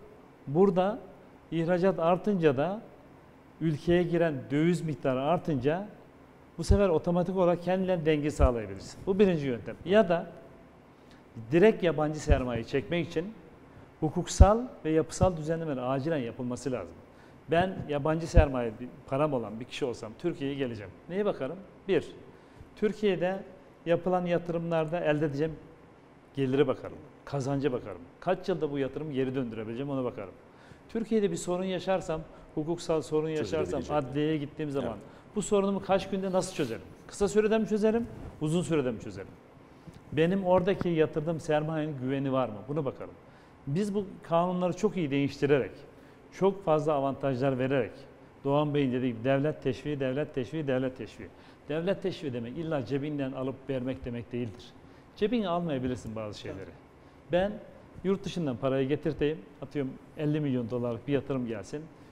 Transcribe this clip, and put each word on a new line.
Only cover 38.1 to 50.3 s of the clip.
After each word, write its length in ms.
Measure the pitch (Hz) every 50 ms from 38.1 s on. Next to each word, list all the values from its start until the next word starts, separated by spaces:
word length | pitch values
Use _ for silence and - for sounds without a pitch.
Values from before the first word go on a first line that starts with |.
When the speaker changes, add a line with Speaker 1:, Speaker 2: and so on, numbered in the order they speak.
| - - - - - -
Speaker 1:
uzun 220 | 151 156 160 180 170
sürede 280 | 143 165 151 131 127
mi 100 | 117 104
çözerim? 280 | - 113 95 98 92 90 - - - - - - - - - - - - - - - - -
Benim 320 | 139 160 170 190 196 190
oradaki 440 | 180 180 185 175 196 190 190 - 185
yatırdığım 520 | 170 156 156 147 - 165 151 160 170 151
sermayenin 560 | - - 151 151 156 156 160 156 151 156 151 131 123
güveni 300 | 127 139 135 139 139 131
var 160 | 131 127 113
mı? 60 | 107 101 101 117
Bunu 160 | 143 160 151
bakarım. 300 | 131 107 - 101 87 - - - - - - - - - - -
Biz 280 | 139 139 175 214 202 190
bu 120 | 208 196 190 - - -
kanunları 500 | - 165 170 175 180 180 180 180 180 170
çok 200 | 175 - 208 -
iyi 140 | 190 170 139
değiştirerek, 600 | 139 139 143 139 139 - 147 135 147 139 113 92 - - - - - - - - - - - - -
çok 320 | - 190 196 196 190 -
fazla 280 | 170 156 156 147 156 156
avantajlar 640 | 139 135 139 131 - - 139 135 120 135 139 135 123
vererek, 340 | 127 131 143 135 113 98 - - - - - - - - - - -
Doğan 300 | 139 139 147 151 147 143
Bey'in 180 | 147 143 131 120
dediği 200 | 127 123 131 117
gibi 120 | 110 110
devlet 380 | 131 135 139 139 156 147 - -
teşviği, 380 | 139 120 - - 147 151 139
devlet 340 | 135 131 127 139 151 143